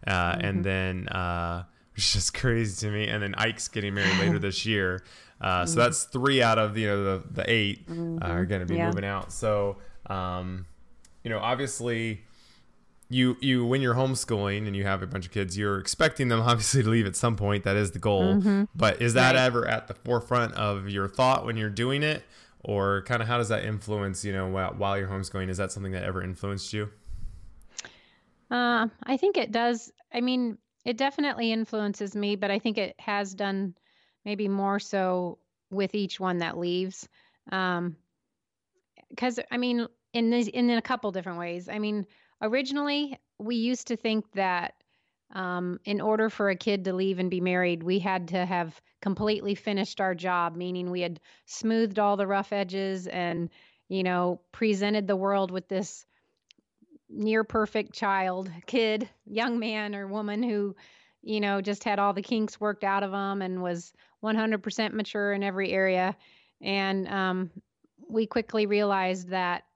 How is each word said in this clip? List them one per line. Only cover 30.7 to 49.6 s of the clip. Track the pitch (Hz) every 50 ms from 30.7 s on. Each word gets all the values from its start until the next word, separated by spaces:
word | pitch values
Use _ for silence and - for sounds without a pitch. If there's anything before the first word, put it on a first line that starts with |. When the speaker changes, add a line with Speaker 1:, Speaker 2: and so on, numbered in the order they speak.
| _ _ _
Speaker 2:
it | 240 226
definitely | 220 269 269 277 - 294 285 - - 233 226 226
influences | 226 226 - - 214 214 208 196 - 208 196 -
me, | 208 208 202 208
but | 196 202 196
I | 202 -
think | - 240 214 208
it | 202 - - -
has | - - 208 202 202 196 190
done | 190 202 196 196 196 196 190 175 _ _ _ _ _ _ _ _ _ _
maybe | 208 208 196 214 196
more | 196 196 196 196 196 202
so | - - - 196 190 185 185 180 180 175 - _ _ _ _ _ _ _
with | 196 196 196 185 -
each | 208 202 185 - -
one | 190 185 180 175
that | 170 165 -
leaves. | 175 175 175 175 180 185 185 185 - - - _ _ _ _ _ _ _ - -
Um, | 190 185 185 180 170 175 175 160 - _ _ _ _ _ _ _ _ _ _ _ _ _ _ _ _ _ _ _ - - _ -
'cause, | - 247 254 233 240 - -
I | - 240
mean, | 247 247 240 240 233 - _ _ _ _ _
in | 240 233 226
this, | 233 247 240 208
in | - 247 240 240
a | 240 226 226
couple | - 262 247 - 208 180
different | 190 175 190 175 170
ways. | 175 170 170 175 180 175
I | - 208
mean, | 208 214 208 208 196 - _ _ _ _ _ _
originally | - 214 220 262 285 262 277 285 285 294 285 285 294 285 269 - _ _ _ _
we | 208 214 240
used | 233 226 240 254 240 - -
to | 247
think | 208 - 226 220 220 214 _ _
that, | 196 196 185 180 175 175 - - _ _ _ _ _ _ _ _ _ _ _ -
um, | 190 185 180 180 180 180 180 175 - _
in | - 208 202
order | - 214 214 214 220 220
for | - - 214 202
a | 190
kid | 180 - 226 202 196 185
to | 190 185
leave | 185 190 190 190 180
and | 180 185
be | 180 180
married, | 175 185 180 180 180 180 175 165 165
we | 175 185 196
had | 175 202 190 185 175 165
to | 175 190 180
have | 180 190 175 175 165 - - _ _ _ _
completely | - 196 196 - 214 214 214 - - 202 202
finished | -